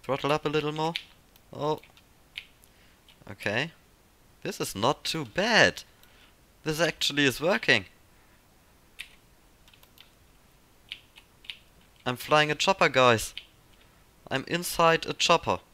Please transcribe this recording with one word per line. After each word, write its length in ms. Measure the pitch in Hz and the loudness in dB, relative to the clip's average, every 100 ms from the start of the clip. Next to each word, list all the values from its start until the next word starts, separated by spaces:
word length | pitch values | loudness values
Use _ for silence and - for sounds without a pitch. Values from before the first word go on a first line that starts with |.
Throttle 280 | - 135 143 | -6 -4 -2
up 140 | 151 147 | -2 -2
a 40 | |
little 220 | 151 147 | -4 -4
more. 220 | 151 156 170 - - _ _ _ | -4 -4 -6 -12 -20 _ _ _
Oh. 280 | - 147 151 - - _ _ _ - - _ _ _ _ _ _ - - | -8 -6 -6 -10 -20 _ _ _ -20 -20 _ _ _ _ _ _ -20 -20
Okay. 420 | 101 107 107 156 - _ _ _ _ _ _ | -8 -4 -4 -4 -10 _ _ _ _ _ _
This 160 | 165 - | -12 -8
is 160 | 151 95 | -8 -2
not 280 | 117 151 | -2 -2
too 220 | - 165 135 | -6 -8 -6
bad. 580 | - 208 214 107 - - _ - - - _ _ _ | -4 0 4 4 2 -16 _ -20 -20 -20 _ _ _
This 160 | 151 151 | -8 -2
actually 460 | 165 - - 143 139 | -2 -2 -4 2 2
is 160 | 117 | 2
working. 440 | 156 226 - 117 92 _ _ _ _ _ _ _ _ _ _ - - - _ _ _ _ _ _ _ _ - _ _ _ _ _ _ _ _ - _ - _ _ - - _ _ _ _ 120 | -2 0 2 2 2 _ _ _ _ _ _ _ _ _ _ -20 -20 -20 _ _ _ _ _ _ _ _ -20 _ _ _ _ _ _ _ _ -18 _ -20 _ _ -18 -18 _ _ _ _ -8
I'm 100 | 123 | -8
flying 340 | - 151 151 | 2 2 2
a 60 | 151 | 0
chopper, 340 | - 190 170 | 0 2 2
guys. 460 | 131 127 113 - - - _ _ - _ _ _ _ - | 6 6 4 0 -12 -20 _ _ -20 _ _ _ _ -8
I'm 160 | 135 - | -6 -4
inside 580 | 170 175 - 165 165 - | -6 -6 2 2 2 -2
a 80 | |
chopper. 460 | - - - - 92 _ | -4 2 2 2 -4 _